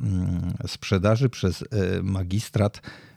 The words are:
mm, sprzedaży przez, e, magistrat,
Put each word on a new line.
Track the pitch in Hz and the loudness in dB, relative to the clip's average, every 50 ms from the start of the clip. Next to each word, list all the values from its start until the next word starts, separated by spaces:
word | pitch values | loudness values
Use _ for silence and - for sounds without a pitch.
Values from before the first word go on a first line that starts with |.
| 123 | -2
mm, | 107 95 90 90 95 90 87 87 87 90 - - | 0 0 0 0 0 0 -2 -2 -2 -4 -4 -6
sprzedaży | 92 - - - - 107 92 90 104 110 113 139 123 | -8 -10 -8 -2 0 2 4 4 4 4 4 2 0
przez, | - - - 92 87 - - | 0 0 0 0 0 0 -6
e, | - 113 104 92 90 92 92 92 | -4 -2 0 0 0 0 0 0
magistrat, | 98 98 95 92 87 95 107 - - - 107 104 104 - - - - - - - - - | 0 0 0 -2 -2 -2 -2 -2 0 0 2 2 2 0 -4 -16 -16 -18 -18 -20 -20 -20